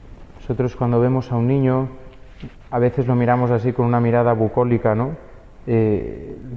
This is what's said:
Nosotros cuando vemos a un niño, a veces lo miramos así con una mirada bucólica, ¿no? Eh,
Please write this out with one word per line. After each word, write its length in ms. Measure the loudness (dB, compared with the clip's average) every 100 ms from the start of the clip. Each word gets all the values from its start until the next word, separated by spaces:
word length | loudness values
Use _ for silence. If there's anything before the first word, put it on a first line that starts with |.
| -20 -20 -20 -12
Nosotros 340 | -6 -2 -4 -2
cuando 240 | 0 2
vemos 320 | 2 0 -2
a 60 | -2
un 100 | 0
niño, 400 | 2 2 0 -2 -8 -18 -20 -20 -18 -20 -20 -6
a 80 | 0
veces 300 | 2 2 0
lo 80 | 2
miramos 360 | 2 2 2
así 200 | 0 0
con 140 | 0 2
una 160 | 2
mirada 320 | 2 2 2
bucólica, 600 | 2 0 0 2 2 2
¿no? 220 | 0 -2 -6 -14 -20 -20 -14 -2
Eh, 720 | 2 2 0 -2 -10 -14 -14 -14